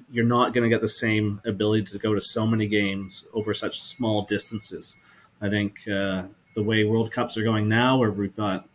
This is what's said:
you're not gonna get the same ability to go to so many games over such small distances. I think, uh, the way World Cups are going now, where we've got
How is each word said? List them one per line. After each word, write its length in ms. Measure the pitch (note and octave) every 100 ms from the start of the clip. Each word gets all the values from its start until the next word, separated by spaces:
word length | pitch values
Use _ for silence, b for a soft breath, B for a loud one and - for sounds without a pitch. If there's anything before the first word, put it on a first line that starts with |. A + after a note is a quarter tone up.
| -
you're 140 | A#2
not 300 | A#2 A#2+ A#2+
gonna 160 | A#2+ A2+
get 100 | A2+
the 80 | G#2+
same 540 | - A2+ G#2+ G#2+ G#2
ability 400 | A#2 G2+ G#2+ G#2+ F#2+
to 120 | G2
go 160 | A2
to 60 | G2+
so 240 | - A2+ A2
many 220 | A2 G#2
games 580 | G#2 G2+ G2 F#2+ - -
over 180 | A2+ G#2+
such 300 | G2+ G#2+ -
small 400 | - - A#2 G#2+
distances. 720 | G2 G#2 - G#2+ - E2 - - b b b -
I 80 | G2+
think, 360 | G#2 G2+ - A2
uh, 340 | G2 G2 F#2 F#2+ - _
the 80 | A2
way 180 | G#2 A2
World 300 | G#2+ A2+ A2
Cups 240 | - A#2 A2
are 80 |
going 240 | A2 G#2+ G#2+
now, 300 | A2+ B2 C3
where 120 | A2
we've 240 | G2 G2
got 340 | - G#2 F#2+ -